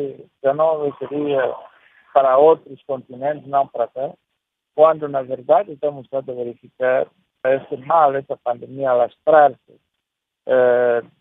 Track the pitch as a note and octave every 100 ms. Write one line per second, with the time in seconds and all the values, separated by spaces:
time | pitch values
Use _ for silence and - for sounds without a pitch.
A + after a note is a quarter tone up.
0 | C#3 C3 - _ C3+ C#3+ D#3+ D#3 D3 C3+
1 | C3 D3 D3 C#3 B2 - - _ _ _
2 | _ C#3+ C3+ C3 D3+ D#3+ - C3+ - C3
3 | - B2 C3+ D3+ C3 C#3 C#3 - A#2 B2+
4 | C#3+ - _ _ _ _ _ - D#3 D#3+
5 | D3+ C#3 B2+ C3 B2+ D#3+ G3+ C#3+ D3+ C#3+
6 | A#2+ C3+ C3 B2 A#2+ A#2 B2 _ B2+ C3
7 | - _ _ _ C3 C3+ - C#3 C3 E3
8 | D3 C3+ C3+ B2+ - A#2+ A#2+ C3 C3+ B2
9 | A#2+ - - D#3 D3 B2 _ _ _ _
10 | _ _ _ _ - C3 B2 B2 B2 A#2
11 | A2+ _